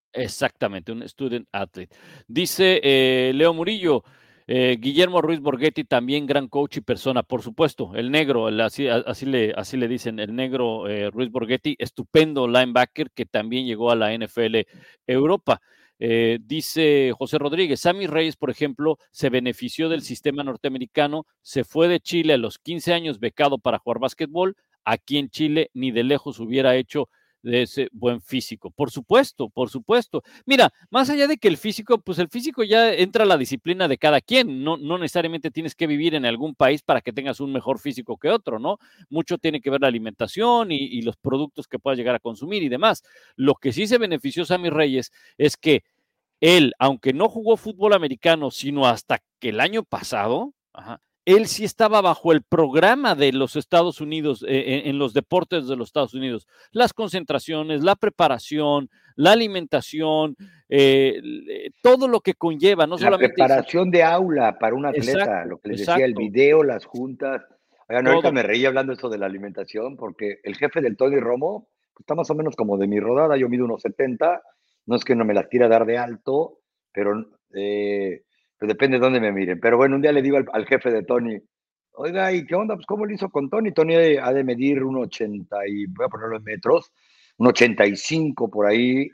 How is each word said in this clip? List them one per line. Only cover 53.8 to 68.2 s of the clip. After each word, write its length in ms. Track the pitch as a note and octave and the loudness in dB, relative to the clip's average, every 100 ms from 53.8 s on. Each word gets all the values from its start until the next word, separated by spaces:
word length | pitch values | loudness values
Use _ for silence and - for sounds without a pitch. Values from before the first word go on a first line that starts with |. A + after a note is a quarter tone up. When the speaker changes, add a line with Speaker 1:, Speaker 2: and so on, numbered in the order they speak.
| F3 D3 | 2 -2
Speaker 1:
Unidos, 440 | D3+ D#3+ D3 A2+ B2 | -8 -4 -4 -4 -2
eh, 340 | C3+ C3 C3+ | -2 -2 -4
en, 80 | C#3+ | -4
en 80 | C#3 | -2
los 160 | C3+ C3 | -2 -2
deportes 520 | - F3+ F3 E3+ B2+ | 0 -2 0 -4 -4
de 80 | B2+ | -6
los 140 | A2+ | -4
Estados 240 | D3+ B2+ | -2 -2
Unidos. 340 | C3 C3 A2 _ _ _ | -4 -6 -8 _ _ _
Las 220 | A3 B3 | 0 0
concentraciones, 920 | - G3+ F#3 D3+ C#3 - D#3 D#3 D3 | 0 -6 -6 -4 -4 -4 -6 -4 0
la 120 | F3 G3+ | 2 2
preparación, 960 | G#3+ - D#3 A#2 - D3+ D3 C#3+ C3+ _ _ - | 0 2 0 0 -4 -2 0 0 -2 _ _ 2
la 160 | E3 | 6
alimentación, 1040 | A3+ G#3+ F#3+ D#3 C#3 - D#3 D#3 D#3 D#3 C3 G3 _ - | 6 2 -4 -2 -4 -2 -4 0 0 0 -6 -18 _ 0
eh, 500 | C#3 C#3 C3+ C3+ - | 6 6 6 4 0
l-, 480 | B2 A#2+ - G2+ - _ | -8 -12 -10 -12 -12 _
todo 260 | B3 B3+ C4 | 6 6 4
lo 140 | A3+ | 0
que 140 | - - | 0 -2
conlleva, 500 | E3+ D3+ F#3 F#3 D#3 | -2 2 4 4 2
no 120 | F3 | 2
Speaker 2:
La 80 | A#2+ | 2
Speaker 1:
solamente 280 | - B2+ | 4 2
Speaker 2:
preparación 560 | - C3 C3+ - E3+ F#3 | 4 4 4 2 0 2
de 140 | E3+ | 4
aula 560 | D#3+ F3 F#3 C#3+ A2+ - | 4 4 2 2 0 0
para 160 | A2 B2+ | -2 -2
un 100 | C#3+ | -4
atleta, 240 | D3 A#2+ | -4 -2
Speaker 1:
Exacto, 400 | C#3+ C3+ F#2 - | 0 0 -2 -6
Speaker 2:
lo 80 | F2 | -10
que 120 | G#2 | -10
les 100 | G2+ | -6
decía, 260 | G#2 E3+ B2+ | 0 2 2
el 60 | |
Speaker 1:
exacto. 80 | G#2+ | 0
Speaker 2:
video, 440 | G#2+ A2+ C#3+ D#3 | -2 4 6 6
las 220 | C#3+ A2 - | 4 0 -8
juntas. 560 | B2 C3 B2+ C3+ C3 - _ _ _ - | -12 -10 -8 -6 -8 -10 _ _ _ -4
Oigan, 160 | A#2+ C3 | 0 4
ahorita 220 | D#3 | 4